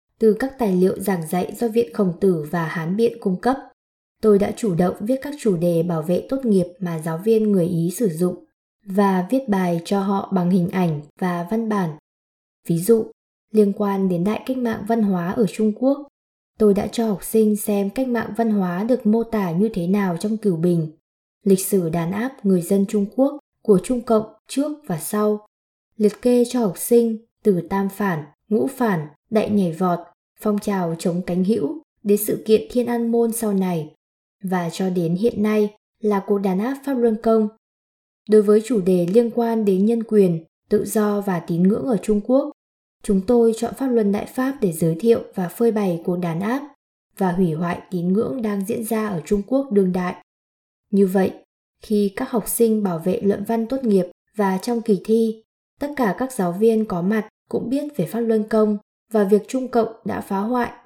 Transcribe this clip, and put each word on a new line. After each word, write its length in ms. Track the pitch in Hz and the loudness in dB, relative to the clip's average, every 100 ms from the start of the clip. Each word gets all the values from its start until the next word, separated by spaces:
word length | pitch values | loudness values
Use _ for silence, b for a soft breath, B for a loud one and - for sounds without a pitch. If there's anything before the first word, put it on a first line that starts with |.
| _ - | _ 0
từ 180 | 220 208 | 2 2
các 160 | 269 - | -2 -2
tài 180 | 220 180 | 0 2
liệu 240 | 185 - | 2 0
giảng 260 | 196 185 156 | -4 -4 -2
dạy 280 | 180 185 - | -4 -4 -4
do 120 | 240 | -2
Viện 260 | 220 233 | 0 0
Khổng 180 | - 196 170 | 0 -2 2
Tử 260 | 196 175 147 | 2 2 -2
và 160 | 170 160 | -4 -4
Hán 300 | 170 160 196 | -4 -4 0
Biện 200 | 226 - | 0 0
cung 200 | 202 180 | -4 -2
cấp, 160 | 233 269 - _ _ _ _ _ | -2 -2 -6 _ _ _ _ _
tôi 160 | 220 202 | 4 4
đã 140 | 202 214 | 4 -2
chủ 180 | 226 | -2
động 200 | 165 180 185 | 2 0 0
viết 160 | 208 262 | -2 -2
các 120 | 285 294 | -4 -4
chủ 160 | 226 175 | 0 0
đề 260 | 175 170 | 2 2
bảo 200 | 170 165 | 0 -2
vệ 240 | 156 180 - | 0 -2 -2
tốt 160 | 269 | -4
nghiệp 220 | 262 196 175 - | 2 2 2 -4
mà 200 | 180 165 | -6 -6
giáo 200 | 160 160 | -6 -4
viên 340 | 202 226 214 | 2 2 4
người 140 | 196 165 | 2 2
Ý 240 | 165 170 | 0 -2
sử 180 | - 226 | 0 -2
dụng 360 | 156 180 - - _ _ _ 202 | 0 -2 -2 -14 _ _ _ -4
và 400 | 185 196 190 180 | 2 2 2 0
viết 180 | 262 269 | -2 0
bài 340 | 196 180 170 | 0 0 -2
cho 160 | 170 202 | -2 -2
họ 320 | 196 196 - | 0 -2 -2
bằng 160 | 190 175 | 0 2
hình 180 | 190 175 | 2 2
ảnh 320 | 196 175 147 - - | 0 0 -2 -8 -6
và 280 | 185 175 175 | -4 -4 -4
văn 180 | 220 226 | -4 -2
bản. 220 | 208 175 151 _ _ _ _ _ _ - | -2 -2 -6 _ _ _ _ _ _ -4
Ví 120 | 170 | -2
dụ, 280 | 190 226 - - _ _ _ | 2 2 0 -10 _ _ _
liên 200 | 214 202 202 | 2 2 2
quan 320 | 208 196 190 | -2 0 0
đến 160 | 175 | 0
đại 180 | 185 214 - | -2 -2 -4
cách 100 | 262 | -4
mạng 280 | 233 220 214 | -4 -4 -2
văn 140 | 226 | 0
hóa 300 | 208 185 170 | 2 0 -2
ở 140 | 226 196 | 0 0
Trung 260 | - 220 | 0 -2
Quốc, 360 | 208 262 285 294 _ _ _ _ - | 0 0 0 -4 _ _ _ _ 2
tôi 160 | 214 | 2
đã 120 | 196 214 | 4 0
cho 200 | - 226 | -2 -2
học 180 | 190 | -2
sinh 320 | - 220 214 208 | -2 2 2 2
xem 340 | - 202 196 | -2 -2 -2
cách 180 | 202 262 | -4 -4
mạng 240 | 233 220 208 | -4 -4 -2
văn 140 | 226 | 0
hóa 340 | 208 180 175 | 0 0 -2
được 220 | 220 247 214 | 0 0 2
mô 180 | 220 | 2
tả 260 | 226 220 190 | 0 -2 -2
như 180 | 165 220 | 0 0
thế 120 | 220 170 | 0 -2
nào 300 | 202 190 165 | 0 0 -2
trong 200 | 214 220 | -4 -2
Cửu 200 | 214 165 | -2 0
Bình, 360 | 180 170 156 - _ _ _ _ | 2 0 -2 -8 _ _ _ _
lịch 220 | - 190 - | 2 2 2
sử 220 | 196 165 | -2 0
đàn 240 | 170 165 | -2 -4
áp 340 | 196 247 - 202 | -4 -6 -4 0
người 160 | 185 | 2
dân 240 | 170 196 196 | 2 0 0
Trung 200 | 214 202 - | 0 -2 0
Quốc 220 | 269 294 - _ | 0 0 -14 _
của 180 | - 190 | 2 2
Trung 160 | - 247 | 2 -4
Cộng 240 | 233 220 214 - - | 0 0 0 -10 -10
trước 240 | - 294 302 - | -4 -4 -4 -8
và 120 | 165 | -8
sau, 480 | - 208 214 208 - _ _ _ _ - | -6 -2 0 -2 -6 _ _ _ _ 0
liệt 260 | 208 202 | 0 2
kê 220 | 247 247 | 2 2
cho 160 | 240 254 | 2 0
học 180 | 220 165 | -2 -2
sinh 400 | - 240 233 220 _ _ | 2 4 4 0 _ _
từ 180 | 214 185 - | 0 0 0
Tam 180 | 196 196 | -2 -2
Phản, 360 | - 180 160 147 _ - | -2 -2 -2 -6 _ -2
Ngũ 180 | 208 269 | -2 0
Phản, 400 | - 240 180 151 - - | 0 0 0 -4 -12 -4
Đại 200 | 220 - | -2 0
Nhảy 220 | 208 180 | 2 0
Vọt, 260 | 160 185 175 - _ _ _ | 0 0 -2 -6 _ _ _
phong 180 | 214 208 | -2 -2
trào 360 | 208 196 170 165 | -2 -2 -2 -4
chống 240 | 185 170 185 | -4 -4 -2
cánh 180 | 180 | -2
hữu 380 | 185 226 285 311 - _ | 0 0 -2 -6 -16 _
đến 160 | 208 208 | 0 0
sự 240 | - - - | 0 -4 2
kiện 160 | 214 - | 2 2
Thiên 160 | 247 240 | -4 -2
An 260 | 240 233 | -2 0
Môn 200 | 233 233 | 0 0
sau 220 | 220 220 | 0 -2
này, 400 | 196 185 170 151 _ _ _ _ _ | 0 0 -2 -6 _ _ _ _ _
và 280 | 190 180 170 | -4 -4 -2
cho 180 | - 190 | -4 -2
đến 240 | 180 165 | 0 0
hiện 280 | 175 226 190 | 0 0 0
nay 320 | 208 214 208 - _ _ | 0 2 0 -4 _ _
là 260 | 214 202 190 | -2 0 0
cuộc 120 | 202 | 0
đàn 200 | 196 185 | 0 0
áp 200 | 226 277 | -2 -4
Pháp 100 | 277 | -4
Luân 220 | 262 233 220 | 0 0 2
Công. 260 | 226 226 214 - _ _ _ _ _ _ - | 2 2 2 -4 _ _ _ _ _ _ 2
Đối 140 | 214 | 4
với 200 | 208 208 | 6 4
chủ 160 | 220 240 | 2 0
đề 260 | 180 185 170 | 2 2 4
liên 240 | 208 233 | 2 2
quan 300 | 226 233 226 | 0 0 0
đến 220 | 208 185 208 | 2 2 2
nhân 160 | 233 | 0
quyền, 420 | 220 214 190 165 - _ - | 2 4 4 2 -6 _ -2
tự 160 | 208 | -2
do 360 | 202 220 208 208 | 0 0 0 0
và 200 | 196 175 | -2 -4
tín 220 | - 170 | -2 0
ngưỡng 240 | 185 240 269 | 2 2 0
ở 100 | 208 | -2
Trung 240 | - 208 | 0 -2
Quốc, 300 | 202 254 294 - _ _ _ _ | 2 0 0 -8 _ _ _ _
chúng 180 | - 196 190 | -2 0 2
tôi 260 | 240 233 226 | 4 4 2
chọn 180 | 233 | -4
Pháp 120 | - 269 | -4 -2
Luân 260 | 240 202 | 0 2
Đại 140 | 202 - | 0 -4
Pháp 300 | - 262 277 | -4 -4 -2
để 120 | 190 | -4
giới 240 | 160 165 165 | 0 -2 0
thiệu 220 | 226 226 - | 2 2 0
và 140 | - 175 | -8 -6
phơi 240 | - 233 | -2 0
bày 300 | 214 202 170 | 0 0 -2
cuộc 120 | - 175 | -4 -4
đàn 240 | 175 165 | -2 -4
áp 220 | 202 262 294 _ _ _ _ - | -4 -4 -6 _ _ _ _ -4
và 140 | 190 | -2
hủy 200 | 175 185 | 0 0
hoại 280 | 156 175 175 - | 0 -4 -6 -6
tín 220 | 180 175 | -4 0
ngưỡng 300 | 190 240 262 | 0 0 -4
đang 220 | 214 202 190 | -4 -4 -4
diễn 180 | 226 | -6
ra 240 | 220 220 214 | -4 -4 -2
ở 120 | 180 | -4
Trung 180 | - 208 202 | -2 -2 0
Quốc 260 | 262 277 | -2 0
đương 200 | 202 190 | 2 2
đại. 220 | 180 180 190 _ _ _ _ _ _ _ | 0 -4 -8 _ _ _ _ _ _ _
Như 160 | 196 196 | 2 2
vậy, 260 | 196 185 - _ _ _ _ | 2 0 -2 _ _ _ _
khi 300 | - 208 202 196 | -4 0 0 -2
các 140 | 254 | -4
học 180 | 240 - | -4 -2
sinh 340 | - 233 220 | 2 2 2
bảo 160 | 196 170 | -2 -2
vệ 220 | 175 180 | -2 0
luận 220 | 196 202 | 0 0
văn 220 | 202 226 226 | -2 -4 -2
tốt 180 | 269 | -4
nghiệp 220 | 254 196 180 - _ - | 2 2 0 -6 _ -4
và 220 | 196 190 | -2 -2
trong 240 | - 240 | -2 -2
kỳ 180 | 220 190 | 0 0
thi, 380 | 196 226 226 220 _ _ _ - | 2 2 2 -4 _ _ _ -10
tất 100 | 294 294 | -8 -2
cả 180 | 226 175 | -2 -2
các 140 | 262 | -4
giáo 200 | - 180 | -2 -4
viên 320 | 175 226 220 | 2 2 2
có 180 | 214 180 | 0 -2
mặt 260 | 180 220 208 _ - | -2 -2 -4 _ -8
cũng 220 | - 240 | -6 -4
biết 260 | 269 294 294 | -4 -4 -4
về 100 | 160 | -4
Pháp 140 | 220 | -2
Luân 280 | 233 220 214 | 0 0 2
Công 300 | 220 214 208 - _ _ | 2 2 0 -6 _ _
và 120 | 220 | 0
việc 180 | 196 202 202 | 4 2 2
Trung 200 | 262 254 | -4 -2
Cộng 200 | 240 214 - | 0 0 -4
đã 160 | 208 190 | -8 -8
phá 180 | 214 196 | -4 -4
hoại 320 | 208 247 233 - | -2 -2 -4 -8